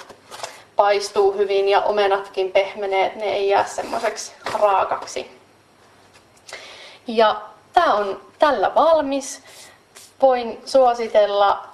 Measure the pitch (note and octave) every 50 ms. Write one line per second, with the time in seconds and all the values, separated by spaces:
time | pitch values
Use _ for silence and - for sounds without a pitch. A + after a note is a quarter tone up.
0 | - - - _ _ - - - - - - - - _ - - G3+ G3+ G#3 G3+
1 | G3+ - - G#3+ G3 G3 G3 G#3 G3+ F#3+ G3 G3 G3 G3 G3+ F#3+ - - G#3 G#3
2 | G3+ G3 G3 G3 G3 - - F#3+ F#3+ F#3 - G3 G3 F#3+ - G#3+ G3+ G3 F#3+ F#3+
3 | F#3 F3+ - A3 G#3+ G3 - G3+ G3+ G3 G3+ G#3 - - - - - - - -
4 | A3+ G#3+ - - - - - - - - - G#3+ G#3 G3+ F#3+ F#3 - - - -
5 | - - - - - - - - _ _ _ _ _ _ _ _ _ _ _ _
6 | _ _ _ - _ _ _ _ _ - - - - - - - - - - -
7 | - - A3+ A3+ A3 G#3+ - - - - - _ _ _ - F4+ E4+ D4 G#3 G#3
8 | G3+ G3 F#3 - - - _ - D#4 D4 C4+ G#3 F3+ - - A#3 C#4+ E4 E4 D#4
9 | C#4+ C4+ C#4 C#4 C4 - - - _ - - - - - - _ _ _ _ -
10 | - - _ - C4+ C4+ B3+ B3 A#3+ A3+ - - - - - C4+ B3+ B3 A#3 A#3
11 | A3+ G#3+ - G#3+ G#3 G3+ G3+ G3+ G3+ G3 - - - -